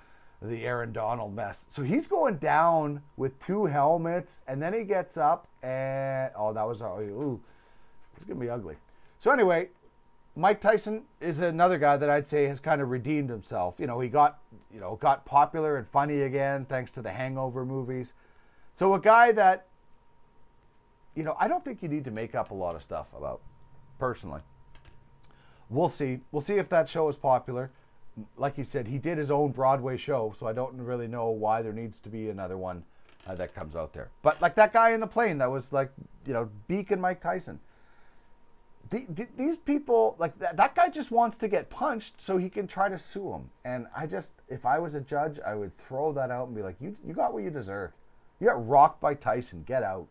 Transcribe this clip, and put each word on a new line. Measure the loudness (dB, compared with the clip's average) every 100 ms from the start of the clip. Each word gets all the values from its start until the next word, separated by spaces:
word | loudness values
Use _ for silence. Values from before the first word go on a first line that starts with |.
<laughs> | -20 -20 -20 -14
the | -10 -6 -4
Aaron | -4 -4
Donald | -4 -4 -4 -6 -8
mess. | -10 -10 -14
So | -8
he's | -2 -2 0
going | 0 0 0
down | 2 4 4 4 2 -4 -10 -6
with | -6 -6
two | -4 0 0
helmets, | 4 4 4 0 -4 -6 -14 -8
and | -6
then | -2
he | -2
gets | -2 -2 -2 0
up | 2 2 -2 _
and, | -6 -4 -4 -2 -2 -2 -4 -2
oh, | -2
that | -2 -4
was, | -4
oh, | -8 -6
ooh, | -6 -6 -6 -6 -10 -20 _ -20 -20 -20 -20 -18
it's | -12
gonna | -8
be | -6
ugly. | -6 -8 -14 _ -20 -20 -2
So | 4
anyway, | 6 6 4 0 _ _ _ _ _ _ 0
Mike | 2 4
Tyson | 4 2 2 -6 -8 -10
is | -6 -2
another | 0 4 4 6
guy | 4 4
that | 4
I'd | 2 2
say | 2 2
has | 0
kinda | 0 0 0
redeemed | -2 -2 -2 -2
himself. | -6 -6 -4 -4 -4
You | -6
know, | -4
he | 0
got, | 4 4 4 -18 -20 -20
you | -12
know, | -10 -2
got | 2 2 4
popular | 4 4 2 0 -2
and | 0
funny | 2 2 2
again | 0 0 0 -2 -4
thanks | -6 -6
to | -10
the | -8
Hangover | -6 -6 -4 -4 -4 -6
movies. | -4 -4 -6 -8 -14 _ _ -20 _ -14 2
So | 4
a | 6
guy | 8 10 10
that, | 8 6 4 0 _ _ -20 _ -20 -20 -20 -20 _ _ _ _ _ -16
you | -8
know, | -4 0
I | 0
don't | 0 -4
think | -8
you | -4
need | -4 -4
to |
make | -6 -4
up | -4 -4
a |
lot | -4 -4 -6
of |
stuff | -8 -8 -8
about, | -10 -10 -10 -14 -20 -20 -20 -20 -6
personally. | -4 -4 -10 -12 -14 -20 -20 -20 -20 -20 -20 -20 -20 -20 -20 -20 -8
We'll | -2 0
see. | 0 -4 -6 -8
We'll | -8
see | -2 -2
if | 2
that | 2 2
show | 0 0
is | 0
popular. | 2 2 0 -6 -8 -12 -20 -20 -18 -16 -16 -6
Like | -6 -4
he |
said, | -6 -6 -4
he | -6
did | -4 -4
his | 0
own | 0 0
Broadway | 2 2 2 0 -4
show, | -2 -2 -2 -4
so | -6
I |
don't | -4 -6 -8
really | -6 -6 -6
know | -4 -2
why | 0 0 0
there | -2
needs | -6 -10 -12
to | -14
be | -8 -8
another | -6 -6 -6
one, | -8 -8 -14 -20 -20 -20 -12
uh, | -8
that | -8
comes | -10 -10 -8
out | -8
there. | -10 -16 -4
But, | 0 2
like, | 2 6
that | 6
guy | 6 4
in | 4
the | -2
plane | 0 0 2
that | 0
was, | -2 -4
like, | -2 -2 -6 -20 -14 -6
you |
know, | -4 -4 -6 -4
beaking | -4 0 0
Mike | 0 -2
Tyson. | -4 -6 -6 -16 -18 -20 -20 -20 -20 -20 -20 -20 -20 -20 -20 -20 -8
The, | -8 -6
the, | -10 -8 -4
these | -4 -2
people, | 0 0 2 4 4 2
like, | -4 -4
th-, | -2 2
that | 2
guy | 4 2
just | 2 -2
wants | 2 2 0
to | 0
get | 0 -2
punched | -4 -4 -4 -8 -12
so | -2 -2
he | -2
can | -4 -6
try | 0 -2
to | -2
sue | -10 -10 -8
him. | -10 -12 -14 -8
And | -8 -8
I | -10 -8
just, | -8 -10 -16 -14
if | -6 0
I | 0
was | 0 -6
a |
judge, | -4 -2 -2 -4 -6
I | -4
would | -6 -10
throw | -10 -4 -2
that | -2 -2
out | -4 -6
and | -8
be |
like, | -8 -10
"You, | -12 -12 -8
you |
got | -2 -2
what | -2
you | -6
deserved. | -6 -8 -8 -10 -12 -20 -20 -20 -2
You | 0
got | 2 4
rocked | 8 8 6
by | -2 0
Tyson. | 0 -2 -2 -10
Get | -4 -2
out." | -2 -4 -10